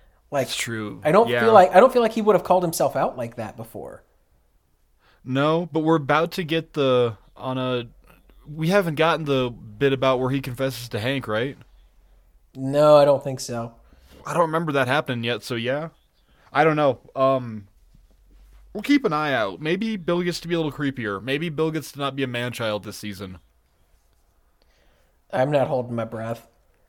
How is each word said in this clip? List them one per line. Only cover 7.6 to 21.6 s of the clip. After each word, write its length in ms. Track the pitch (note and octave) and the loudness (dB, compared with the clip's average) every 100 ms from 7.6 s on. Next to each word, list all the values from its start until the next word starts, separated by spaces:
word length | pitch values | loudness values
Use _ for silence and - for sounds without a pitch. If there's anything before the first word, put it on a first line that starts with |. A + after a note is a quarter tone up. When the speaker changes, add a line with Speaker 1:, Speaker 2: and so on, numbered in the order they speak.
| B2+ B2 A#2+ - - _ _ _ - | -4 -4 -8 -16 -20 _ _ _ -16
Speaker 2:
we 180 | D#3 D#3+ | -4 0
haven't 260 | G3+ E3+ C#3+ | 2 2 2
gotten 300 | D#3+ D#3 D3 | 2 2 0
the 260 | C3+ B2 | 0 -2
bit 420 | G#2+ A2+ G#2+ C#3 | -6 -16 -2 0
about 260 | C3 C3+ B2+ | 2 2 2
where 120 | B2+ | 0
he 100 | C#3 | -2
confesses 480 | C3 B2 C3+ A#2+ A#2+ | -4 -6 -6 -6 -8
to 100 | A2 | -6
Hank, 280 | A#2+ C#3 A2 | -4 -4 -4
right? 280 | G#2+ C#3 - - - _ _ _ _ _ _ _ C3 | -4 -4 -8 -20 -20 _ _ _ _ _ _ _ -8
Speaker 1:
No, 420 | C3+ C#3+ D3+ D3 | -2 4 8 8
I 80 | C#3+ | 8
don't 180 | C3+ | 4
think 160 | C#3+ B2+ | -2 -8
so. 360 | - A#2 A#2 - _ _ - - - | -8 -8 -8 -14 _ _ -20 -16 -4
Speaker 2:
I 60 | |
don't 80 | D3+ | 0
remember 300 | E3 D#3+ E3 | 0 0 0
that 140 | C#3 B2 | 0 2
happening 360 | D3 D3+ A#2+ | 0 0 -4
yet, 200 | A#2 A2+ | -4 -4
so 120 | - A#2 | -6 -6
yeah. 340 | A#2+ C#3+ D#3+ - _ _ _ _ _ | -4 -4 -6 -14 _ _ _ _ _
I 120 | C#3 | 2
don't 120 | D#3+ D3+ | 2 4
know. 240 | C#3+ A#2+ - C3+ | 2 0 -6 -2
Um, 520 | C3+ C3+ A#2+ G#2+ G2 _ _ - _ _ _ - - - - | 0 0 -4 -12 -14 _ _ -20 _ _ _ -20 -20 -20 -14
we'll 80 | G#3 | -6
keep 220 | A#3 C#4+ G3+ | 0 2 2
an 80 | |
eye 180 | D3+ D3+ | -2 0
out. 300 | B2 G2+ F#2 | 0 -2 -4
Maybe 340 | D#3 F#3+ A3 G#3+ | -4 -4 -4 -4
Bill 260 | E3 F3 | -2 -2
gets 160 | F3 E3 | -2 -6
to 60 | E3 | -4
be 80 | E3+ | -2
a 20 | |
little 120 | D3+ | -2
creepier. 500 | C#3+ C#3+ C3 G#2+ G2 | -4 -4 -4 -6 -6
Maybe 280 | A#2+ D3 E3+ | -4 -4 -4
Bill 200 | D3 | -2